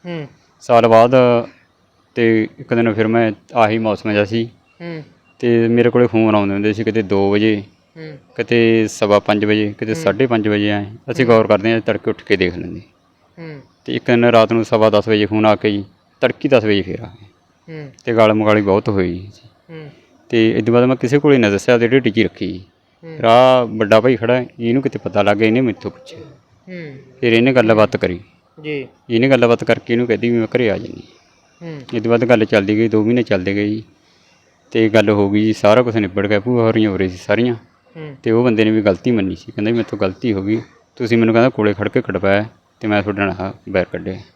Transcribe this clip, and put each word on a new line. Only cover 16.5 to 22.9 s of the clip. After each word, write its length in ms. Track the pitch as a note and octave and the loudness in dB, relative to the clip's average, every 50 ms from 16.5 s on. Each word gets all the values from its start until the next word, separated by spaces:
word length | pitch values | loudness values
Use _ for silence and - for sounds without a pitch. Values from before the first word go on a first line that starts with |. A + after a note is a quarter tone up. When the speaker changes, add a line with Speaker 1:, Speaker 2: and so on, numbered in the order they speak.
| C3+ A#2+ G#2+ | 0 2 2
Speaker 2:
ਵਜੇ 180 | G#2+ G2+ G2+ | 2 0 0
ਫੇਰ 180 | F2+ F#2 - - | -2 -4 -10 -12
ਆ 60 | A#2 | -12
ਗਏ। 200 | F#2 - - G#2 G2 _ _ _ _ _ _ _ - D#3+ | -18 -20 -20 -20 _ _ _ _ _ _ _ _ -20 -18
Speaker 1:
ਹੂੰ। 160 | D#3 D3 C3+ B2 _ _ | -18 -18 -18 _ _ _
Speaker 2:
ਤੇ 100 | B2+ A2+ | -2 2
ਗਾਲ 200 | A2 A2 G#2+ G#2+ | 4 4 4 4
ਮਗਾਲੀ 280 | G#2+ G#2+ G#2+ G#2+ G#2 | 2 2 2 2 2
ਬਹੁਤ 260 | G2+ G2 F#2 G#2 G#2+ A#2+ | 2 2 0 0 0 -2
ਹੋਈ 300 | G#2 F#2+ F2+ F2 F2 F2+ | -2 -2 -2 -2 -4 -8
ਜੀ। 560 | F#2+ G2+ - - _ - _ _ _ _ E3 | -12 -16 -20 -20 _ -20 _ _ _ _ -20
Speaker 1:
ਹੂੰ। 160 | D#3+ D3+ C#3+ - _ _ _ _ _ _ _ | -20 -20 -20 -20 _ _ _ _ _ _ _
Speaker 2:
ਤੇ 220 | - A#2 A2+ A2+ | 0 2 2 2
ਇਸ 140 | A2+ A2+ A2 | 2 0 0
ਤੋਂ 100 | A#2 A#2 | 2 2
ਬਾਅਦ 100 | A#2+ B2 | 2 2
ਮੈਂ 120 | B2+ C3 | 2 0
ਕਿਸੇ 220 | B2 - A#2+ C#3 D3 | -2 -2 -2 0 2
ਕੋਲੇ 200 | D3 D3+ C#3 C3 | 4 4 4 4
ਨਾ 120 | A2 G2+ | 2 0
ਦੱਸਿਆ, 240 | G2+ G2 - - B2 | 0 0 0 2 2
ਉਹਦੇ 140 | A#2 A#2 A2+ | 2 2 2
ਢਿੱਡ 200 | B2 C3+ B2 A#2+ | 2 2 2 0
'ਚ 100 | G2+ A2+ | 0 0
ਹੀ 60 | G#2+ | 0
ਰੱਖੀ 220 | - - - G2+ | 0 -2 -6 -10
ਜੀ। 140 | F2+ E2+ F2+ F#2 _ _ _ _ _ | -8 -8 -12 -16 _ _ _ _ _